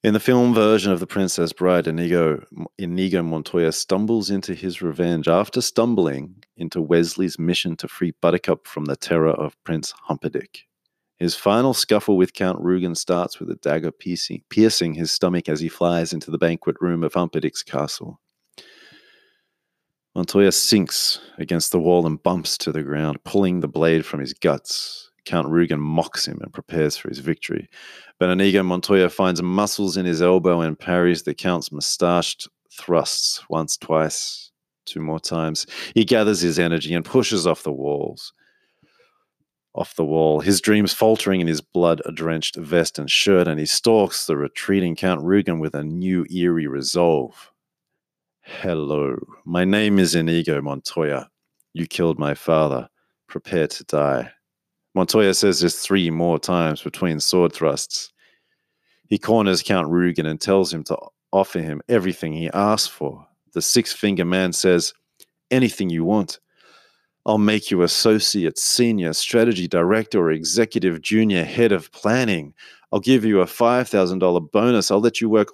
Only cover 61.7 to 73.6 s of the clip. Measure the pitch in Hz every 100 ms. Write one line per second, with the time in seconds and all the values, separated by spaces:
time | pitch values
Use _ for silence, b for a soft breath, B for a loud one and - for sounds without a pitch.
61.7 | 76 - 117 92 87 82 78 82 95 104
62.7 | 107 - - 73 - - _ _ 85 -
63.7 | 120 113 - 104 92 87 92 92 85 95
64.7 | 87 - - _ _ _ _ _ 127 120
65.7 | - 95 82 82 107 90 - b b b
66.7 | b b b b _ - 107 104 107 -
67.7 | 95 87 - 113 107 - 104 82 - -
68.7 | - 120 107 85 78 - 120 117 95 87
69.7 | 87 85 110 110 104 82 78 80 110 113
70.7 | 113 92 82 - 110 110 92 76 120 117
71.7 | 95 - - 104 123 120 87 73 _ B
72.7 | B B 104 107 131 107 101 87 -